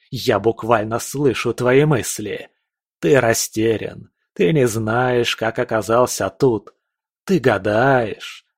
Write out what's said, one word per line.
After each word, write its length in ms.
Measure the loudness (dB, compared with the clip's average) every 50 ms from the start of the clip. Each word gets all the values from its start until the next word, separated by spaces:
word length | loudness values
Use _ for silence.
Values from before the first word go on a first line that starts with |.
| _ _
Я 280 | -10 -4 -2 0 0 2
буквально 600 | 2 0 -2 -2 0 0 0 0 0 -2 -6 -6
слышу 560 | -6 -6 -6 0 0 0 0 0 -4 -4 -4
твои 300 | 0 0 4 4 4 4
мысли. 680 | 4 0 0 -2 -6 -8 -8 -8 -8 -10 -10 -12 -16 _ _ _ _ _ _ _ _ _ _
Ты 200 | 0 2 4 4
растерян. 920 | 4 2 0 0 -4 -6 -4 -2 0 0 0 -2 -4 -10 -12 -16 -20 _ _ _ _ _ _
Ты 180 | 0 0 2
не 160 | 2 2 2 2
знаешь, 680 | 0 -2 -2 -2 -2 0 0 0 0 0 0 0 -2
как 220 | -2 -4 -4 -2 -4
оказался 720 | -4 -2 -2 -4 0 2 2 2 2 2 0 -4 -4 -4
тут. 460 | 0 _ 2 2 2 0 -6 -12 _ _ _ _ _ _ _ _ _ _ _
Ты 140 | 0 0 2
гадаешь, 1040 | 2 2 0 2 0 0 0 2 2 4 2 2 0 -2 -8 -12 -14 -18 -18 -20 _ _ _